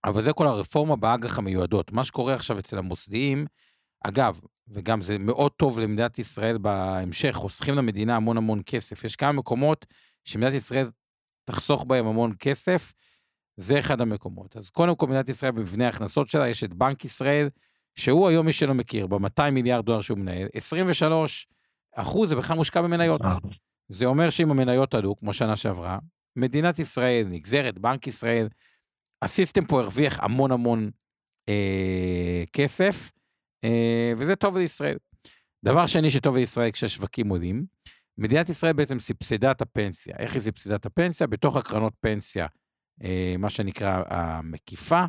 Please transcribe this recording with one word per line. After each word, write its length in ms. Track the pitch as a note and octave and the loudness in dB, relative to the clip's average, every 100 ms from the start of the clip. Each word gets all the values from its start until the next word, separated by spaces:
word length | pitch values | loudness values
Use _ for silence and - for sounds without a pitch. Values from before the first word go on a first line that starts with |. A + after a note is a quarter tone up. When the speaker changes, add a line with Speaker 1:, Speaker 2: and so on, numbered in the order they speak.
Speaker 1:
אבל 180 | - G2+ | -2 0
זה 100 | A2 | 0
כל 140 | D3+ D3+ | 2 2
הרפורמה 500 | A2+ F#2 D#3 D3+ C#3 | 2 -2 0 0 2
באג"ח 420 | A2 A#2+ A#2 - | 2 0 0 -4
המיועדות. 540 | G2 F#2 F2 G#2 - | -2 -2 0 0 0
מה 120 | G#2+ | -4
שקורה 300 | C3+ - B2+ | -4 -2 -2
עכשיו 240 | C3 - G#2+ | -2 -2 -6
אצל 200 | G2 G2 | -6 -6
המוסדיים, 680 | F#2 F2 - G#2 C#3 C3+ D3 _ _ _ _ _ | -6 -6 -6 -2 -2 -2 -4 _ _ _ _ _
אגב, 360 | G2+ G2+ B2+ E2+ - _ _ | -6 2 2 0 -12 _ _
וגם 340 | G#2 F#2 A2+ | -10 -2 -2
זה 160 | F2+ G#2 | 0 -2
מאוד 340 | G2+ B2 C#3+ | 0 2 2
טוב 260 | - D3 A#2 | 2 0 2
למדינת 400 | A2 G#2 A#2+ A#2+ | -2 0 -2 -2
ישראל 400 | A#2 - A2 A2+ | -8 -4 -2 0
בהמשך, 760 | G2+ G2 F#2+ F#2+ F#2 E2+ C#3+ | -2 -2 -2 -2 -4 -2 -2
חוסכים 400 | A2 G2 - - | -2 -6 -6 -2
למדינה 420 | C#3+ B2 G#2 G#2+ A#2 | 0 0 0 0 2
המון 200 | A2 A#2 | 2 0
המון 260 | A2 G#2+ G2 | 0 -2 -4
כסף. 380 | B2+ - G#2+ | -6 -6 -8
יש 120 | A#2 - | -10 -2
כמה 160 | C#3+ | 0
מקומות 540 | C#3+ B2+ A#2+ C#3+ D#3 - _ _ _ | 0 -2 0 2 0 -4 _ _ _
שמדינת 300 | - G#2 B2 | -10 0 0
ישראל 360 | C3+ A2+ B2 C3 - _ _ _ _ | 0 -2 -2 -2 -6 _ _ _ _
תחסוך 400 | - A#2+ - C#3+ | -10 -6 0 0
בהם 220 | B2 B2+ A2 | 2 2 2
המון 260 | A2 A#2 G2 | 0 0 -2
כסף, 540 | C#3 C#3 - F3+ - - _ _ _ _ _ - | -2 -2 0 0 -2 -20 _ _ _ _ _ -12
זה 220 | F#2 C#3+ | 0 2
אחד 220 | - C3 | 2 0
המקומות. 560 | A#2+ G#2 - F#2+ G2 - | 0 -2 -8 -14 -16 -16
אז 140 | G#2 | -14
קודם 260 | - E3+ E3+ | 0 2 4
כל, 100 | C#3+ | 2
מדינת 220 | C3+ B2+ | 2 0
ישראל, 240 | C3 C3+ | -2 -2
במבנה 340 | A2+ G2 G2 B2 | -2 -4 0 0
ההכנסות 420 | - G#2 - C#3+ | 0 -2 -2 0
שלה, 200 | D#3 C3 | 2 0
יש 160 | A2+ | -2
את 100 | - | -6
בנק 300 | F2 B2+ C#3 | 0 0 0
ישראל, 440 | C#3+ - C3+ D3 D3 - _ _ _ - | -8 -4 2 2 2 -4 _ _ _ -4
שהוא 300 | - C#3+ F#3+ | 4 6 8
היום, 180 | E3 D#3+ | 6 4
מי 60 | |
שלא 220 | D#3 C#3+ | 2 2
מכיר, 320 | C3+ A#2+ A2+ F#2+ | 2 0 -4 -2
במאתיים 480 | G2+ G2 - D3 | 0 0 2 2
מיליארד 320 | C3+ B2 B2 G#2+ | 4 2 2 2
דולר 140 | A2+ | 0
שהוא 180 | G2 G#2 | 0 -4
מנהל, 300 | F#2+ F2+ F#2+ | -4 -4 -6
עשרים 320 | - - D#3+ F#3 | -6 -6 -2 0
ושלוש 600 | E3 D#3 D#3+ D#3 - - _ _ _ _ - | 2 2 2 0 -4 -16 _ _ _ _ -6
אחוז 320 | G#2+ F#3 G#3+ | -2 2 2
זה 80 | C#3 | 2
בכלל 200 | B2+ E3 | 0 0
מושקע 260 | D#3 - | 2 2
במניות. 380 | E3+ E3+ E3+ D#3+ | 2 2 4 2
Speaker 2:
נכון. 300 | G2 F2+ F#2 - _ _ _ | 2 0 -4 -14 _ _ _
Speaker 1:
זה 180 | F#2+ B2 | 0 2
אומר 240 | C3+ E3 | 4 4
שאם 200 | - E3 | 4 2
המניות 440 | C3+ B2+ B2 C3 | 4 4 4 4
עלו, 220 | A#2+ G2 G2+ | 2 0 -2
כמו 160 | G#2 | -4
שנה 240 | G2 A2+ G#2+ | -2 0 0
שעברה, 420 | A2 F2+ F2 F#2+ D#3+ _ _ - | -2 -4 -4 -8 -10 _ _ -2
מדינת 420 | B2 C3+ E3 E3+ | 0 2 0 0
ישראל, 480 | D3+ - B2+ B2 G#2 | -4 0 2 2 0
נגזרת, 480 | F2 D#2 C3 C3 F#2 | -4 0 0 0 -2
בנק 280 | A2 C3+ C3+ | -2 -2 -4
ישראל, 420 | A#2+ A#2 A#2 G#2+ - _ _ _ _ _ _ | -6 0 0 0 -6 _ _ _ _ _ _
הסיסטם 420 | F#2+ - F#3 - | -2 0 2 2
פה 160 | E3 C#3+ | 2 2
הרוויח 400 | G#2+ G2 D3 C3+ | 2 2 0 2
המון 320 | G#2 B2 C3+ | -2 2 2
המון, 380 | B2+ A#2+ A#2 G#2+ - _ _ _ _ - | 2 2 0 -2 -8 _ _ _ _ -2
אה, 960 | G#2 G2 G2 F#2 F#2 F2+ F2+ F2 F2 E2+ | 0 0 0 0 -2 -2 -2 -2 -2 -4
כסף, 600 | - C#3+ - F#3+ G3 - _ _ _ _ _ A2+ | -2 -2 2 0 0 -10 _ _ _ _ _ -2
אה, 460 | A#2 A#2 A#2 A#2 A#2 | 2 2 2 0 -2
וזה 200 | C#3+ G3 | 0 2
טוב 200 | G3+ F#3+ | 2 0
לישראל. 400 | F3 - C#3+ C#3 _ _ - _ _ _ | -2 -2 -4 -6 _ _ -20 _ _ _
דבר 220 | G2+ C#3 E3+ | 2 4 4
שני 240 | E3+ D#3 | 4 4
שטוב 260 | C#3 C3+ B2+ | 2 2 2
לישראל 340 | A#2+ - A#2 | 0 2 0
כשהשווקים 580 | G#2+ A2+ - G2+ - G#2+ | 0 -4 -4 -8 -4 -2
עולים, 380 | F#2 F2 G#2 F#3 _ - _ _ - | -2 -2 -4 -6 _ -20 _ _ -8
מדינת 300 | G#2+ C#3+ E3 | 0 2 2
ישראל 240 | E3 E3 | 0 2
בעצם 260 | D3+ C#3+ C3 | 2 0 -2
סבסדה 520 | - - - G#2+ B2+ | -4 -6 -4 2 2
את 120 | C3 | 2
הפנסיה. 540 | A2+ - G#2 F#2 - - | -2 -2 -4 -4 -14 -10
איך 160 | B2 | -6
היא 60 | C#3 | -4
סבסדה 340 | G#2+ - - G#2 | -4 -6 -4 -4
את 100 | A2 | -4
הפנסיה? 400 | - F3 D#3+ D3 | -2 0 0 -2
בתוך 300 | A2 D3 C3+ | 2 2 0
הקרנות 360 | - G#2+ A2 - | -2 -2 -2 -2
פנסיה, 460 | A2+ G#2+ - G2+ E2+ _ _ _ _ _ | -2 -2 -4 -6 -6 _ _ _ _ _
אה, 320 | F#2+ F#2 F#2 F2+ | -6 -2 -2 -2
מה 120 | G#2 | -4
שנקרא 520 | - G2 - G2+ F#2+ F2 | -4 -6 -2 -2 -2 -2
המקיפה 960 | F#2 E2+ D#2+ D#2+ D#2+ - - - E3+ | -4 -4 -6 -8 -12 -14 -12 0 2